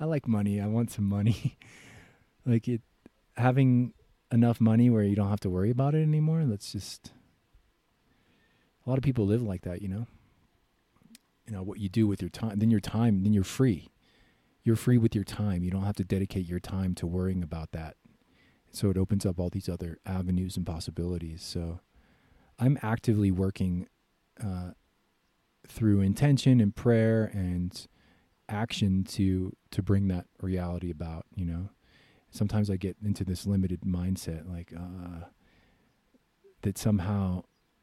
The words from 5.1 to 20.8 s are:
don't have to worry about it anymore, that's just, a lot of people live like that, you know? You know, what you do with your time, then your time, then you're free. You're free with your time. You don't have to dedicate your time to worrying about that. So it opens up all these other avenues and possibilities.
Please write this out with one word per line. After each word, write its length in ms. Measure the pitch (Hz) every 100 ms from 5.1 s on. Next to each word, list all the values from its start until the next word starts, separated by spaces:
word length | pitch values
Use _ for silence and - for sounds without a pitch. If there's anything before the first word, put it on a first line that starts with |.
don't 140 | 101 101
have 120 | 104
to 100 | 98
worry 200 | 90 101
about 240 | 123 139
it 60 | 156
anymore, 440 | 156 151 156 160 147
that's 260 | 101 -
just, 400 | 101 - - - - _ _ _ _ _ _ _ _ _ _ _ _ _ _ _ _ -
a 20 |
lot 80 | 131
of 80 |
people 220 | 139 123 98
live 160 | 113
like 200 | 113 92
that, 200 | 90 90
you 60 | 101
know? 180 | 98 120 _ _ _ _ _ _ _ _ _ _ - _ _ -
You 60 |
know, 100 | 101
what 160 | 95 98
you 120 | 98
do 160 | 113 107
with 160 | 98
your 80 | 87
time, 280 | - 113 104
then 120 | 110
your 100 | 110
time, 420 | - 110 117 98
then 120 | 101
you're 100 | 104
free. 460 | 92 - 131 85 - _ _ _ _ _ _ _
You're 120 | 113 110
free 200 | - 123
with 180 | 113
your 100 | 107
time. 380 | 98 - 104 87
You 80 | 90
don't 120 | 95
have 140 | 98 104
to 80 |
dedicate 420 | 92 98 98 95 85
your 140 | 90
time 340 | - 95 95
to 120 | 87 87
worrying 360 | 90 92 92
about 300 | 82 82 80
that. 240 | 82 78 - _ _ _ _ _ _ _
So 180 | - 104
it 80 | 92
opens 300 | 92 101 104
up 120 | 87
all 120 | 90
these 180 | 98 95
other 300 | 87 87 80 -
avenues 500 | 92 90 90 92 95
and 80 |
possibilities. 800 | 87 82